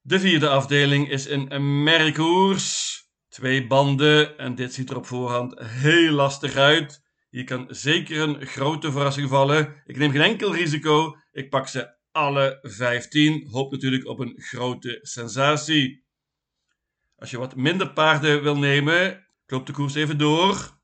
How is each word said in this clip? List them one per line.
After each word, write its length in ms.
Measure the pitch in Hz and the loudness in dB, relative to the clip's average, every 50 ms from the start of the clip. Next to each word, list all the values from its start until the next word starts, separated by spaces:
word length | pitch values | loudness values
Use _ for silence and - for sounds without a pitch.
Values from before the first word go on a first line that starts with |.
De 200 | _ 131 160 190 | _ 0 0 2
vierde 280 | 190 190 170 156 143 151 | 4 4 4 4 4 4
afdeling 640 | 139 139 131 - 143 143 143 143 143 143 143 135 | 2 2 2 2 2 2 4 4 4 2 0 0
is 180 | 139 139 135 135 | -2 -6 -4 -4
een 540 | 147 139 139 135 139 139 143 143 143 143 147 | -4 -4 -4 -4 -6 -4 -2 0 0 2 2
merkkoers. 1160 | 156 165 165 156 156 147 151 156 165 170 185 190 196 196 - - - - - - - - - _ _ _ _ _ _ | 4 4 4 4 2 2 0 2 2 4 4 4 4 2 0 -2 -4 -6 -6 -6 -8 -10 -12 _ _ _ _ _ _
Twee 380 | - - 120 131 131 135 127 | -18 -6 -2 0 0 0 0
banden 720 | 113 135 135 143 139 135 131 143 151 151 151 151 147 151 - | 2 2 4 4 4 2 4 4 6 6 6 4 2 -2 -10
en 160 | 131 127 123 | -8 -8 -6
dit 200 | 120 127 123 127 | -6 -6 -8 -6
ziet 160 | - 131 127 | -10 -8 -8
er 60 | 135 | -8
op 100 | 123 113 | -10 -10
voorhand 540 | - 123 123 127 123 120 123 123 127 127 - | -8 -8 -6 -4 -2 -2 -2 -4 -4 -8 -12
heel 520 | - 113 113 123 131 147 165 170 170 160 151 | -14 -12 -8 0 4 4 6 6 6 4 4
lastig 420 | 143 139 139 139 - - 135 123 | 4 2 2 0 -2 -6 -4 0
uit. 480 | 131 139 143 156 165 160 147 - - _ _ _ _ _ _ | 4 6 6 6 4 2 -4 -12 -20 _ _ _ _ _ _
Hier 140 | - 123 127 | -12 -12 -10
kan 220 | 127 131 127 127 127 | -8 -8 -10 -10 -12
zeker 520 | 131 - - 139 156 185 160 - 160 151 | -14 -8 -2 0 0 0 -2 -4 -4 -4
een 260 | 156 156 147 135 135 | -2 -2 -4 -6 -8
grote 460 | 131 - - 135 143 160 151 147 156 135 | -14 -8 -4 -4 -2 -2 -4 -4 -6 -4
verrassing 360 | 139 143 139 135 139 143 135 | -2 -2 -2 -2 -2 -4 0
vallen. 540 | 131 139 135 139 147 156 151 151 - - _ | 2 2 2 4 4 2 2 0 -6 -18 _
Ik 100 | _ 123 | _ -6
neem 140 | 123 147 147 | -2 0 0
geen 100 | 135 147 | 2 2
enkel 340 | 156 190 226 208 214 202 175 | 2 2 2 0 -2 -4 -2
risico. 600 | 165 175 160 147 160 156 156 151 151 160 156 143 _ _ _ _ | -2 -2 -2 -2 -4 0 2 2 2 2 0 -6 _ _ _ _
Ik 180 | 147 135 135 | -14 -12 -4
pak 180 | - 135 131 - | -4 -4 -4 -4
ze 260 | - 135 120 - _ _ _ _ _ | -8 -10 -10 -10 _ _ _ _ _
alle 460 | 160 151 143 139 139 135 135 131 - _ | -2 -2 0 0 2 0 0 -2 -4 _
vijftien. 840 | 123 98 98 123 123 120 120 117 - - 151 151 151 156 151 156 - | -18 -10 -4 -2 -2 -2 -2 -4 -2 2 4 4 4 2 0 -6 -8
Hoop 220 | 101 123 135 135 139 | -6 -6 -6 -6 -6
natuurlijk 340 | 131 127 131 131 131 131 | -6 -4 -2 -2 -2 -4
op 120 | - 123 - | -8 -10 -10
een 160 | 131 123 135 | -10 -10 -10
grote 600 | - - - - 120 123 123 123 123 - 123 120 113 _ | -14 -16 -14 -10 -6 -6 -6 -6 -8 -10 -12 -12 -12 _
sensatie. 1000 | - - 127 117 117 101 127 135 143 151 143 147 - 160 151 139 123 - _ _ _ _ _ _ _ _ _ _ _ _ _ _ _ _ _ _ _ _ _ _ _ _ | -16 -14 -12 -12 -10 -4 0 2 2 2 0 0 0 2 2 2 0 -4 _ _ _ _ _ _ _ _ _ _ _ _ _ _ _ _ _ _ _ _ _ _ _ _
Als 140 | _ - 127 | _ -16 -12
je 80 | - - | -10 -8
wat 180 | - - - | -10 -8 -6
minder 360 | 135 127 151 175 190 190 - - | -2 0 0 0 0 -2 -4 0
paarden 500 | - 156 156 156 147 143 156 147 147 143 | 2 4 4 4 4 4 2 2 2 2
wil 140 | 147 147 | 0 0
nemen, 680 | 143 143 143 139 143 143 147 165 170 180 190 185 - _ _ _ _ _ | 0 2 2 2 2 2 2 2 2 2 0 -4 -8 _ _ _ _ _
loop 200 | _ 135 131 131 | _ -8 -8 -8
de 60 | - 135 | -8 -6
koers 220 | 139 143 139 139 | -4 -4 -4 -2
even 240 | 151 156 147 160 147 | -2 -2 -2 0 0
door. 600 | 147 151 151 165 175 196 202 190 - - _ _ | 2 2 4 4 4 2 2 0 -6 -12 _ _